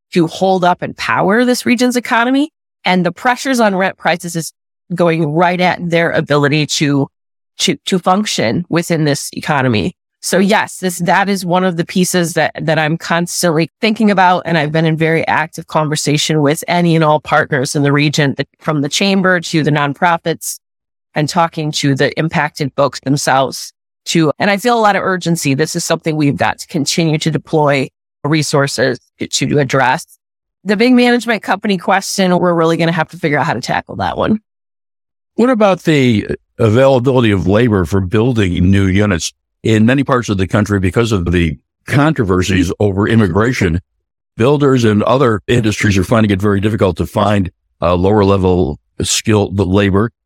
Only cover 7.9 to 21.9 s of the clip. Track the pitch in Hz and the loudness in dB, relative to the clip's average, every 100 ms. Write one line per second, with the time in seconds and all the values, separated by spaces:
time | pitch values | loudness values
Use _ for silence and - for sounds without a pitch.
7.9 | 190 190 190 214 - 113 143 180 160 175 | -2 2 0 0 -2 -2 -2 -2 -4 -2
8.9 | 165 151 139 - - - 147 127 104 175 | 0 0 -2 -6 -10 -4 0 2 0 -2
9.9 | - _ _ - 180 196 208 143 - 185 | -8 _ _ -4 0 2 0 -2 -6 -6
10.9 | 175 175 180 196 196 180 180 185 165 165 | -4 0 0 0 -2 -2 0 0 -2 -4
11.9 | 190 180 185 170 165 147 - 156 156 151 | 0 0 0 -2 -2 -2 -2 -2 0 0
12.9 | 160 - 170 175 - 175 156 160 - 220 | -2 -2 -4 -2 -2 0 0 -2 -2 -2
13.9 | 220 214 190 180 180 - 165 151 160 160 | 0 2 4 4 2 0 -2 0 0 0
14.9 | 156 160 160 - 113 156 - - 156 151 | 0 0 0 0 -2 -4 -10 -6 -4 -2
15.9 | 151 - 147 - 156 143 165 - 175 175 | -4 -2 -2 0 0 2 0 -2 0 2
16.9 | 160 151 151 - 151 - 139 139 151 143 | 2 2 0 0 -2 0 -2 -2 -2 0
17.9 | 143 151 147 143 - 139 _ - 156 143 | 2 0 0 -2 -2 -8 _ -4 -2 -2
18.9 | - 196 196 185 180 165 165 147 147 143 | -2 0 2 2 0 -2 -2 0 0 -2
19.9 | 135 175 165 170 156 - - _ _ _ | 0 0 0 -2 -6 -8 -12 _ _ _
20.9 | _ _ 151 151 175 165 - 151 - 147 | _ _ -6 -2 0 0 -2 -6 -2 0